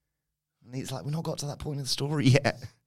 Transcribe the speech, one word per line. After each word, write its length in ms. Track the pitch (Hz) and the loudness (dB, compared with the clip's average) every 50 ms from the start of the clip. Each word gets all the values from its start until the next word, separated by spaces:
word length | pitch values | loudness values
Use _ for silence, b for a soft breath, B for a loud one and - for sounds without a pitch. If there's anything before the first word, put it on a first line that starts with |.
| _ _ _ _ _ _ _ _ _ _ _ _ _ | _ _ _ _ _ _ _ _ _ _ _ _ _
And 100 | 110 123 | -12 -10
it's 160 | 135 104 - | -8 -8 -8
like, 120 | 127 113 82 | -8 -8 -6
"We've 100 | 143 151 | -6 -6
not 100 | 165 160 | -4 -4
got 160 | 165 151 - | -6 -6 -6
to 80 | 143 | -8
that 120 | 143 135 - | -8 -8 -8
point 200 | - 151 147 143 | -8 -6 -6 -6
of 60 | 139 | -4
the 40 | 123 | -2
story 380 | - - 139 143 156 147 127 131 | -2 -2 0 0 2 4 6 8
<laughs> 140 | 123 - - | 8 8 6
yet." 200 | 113 - - - - - _ _ | 2 -2 -2 -6 -18 -20 _ _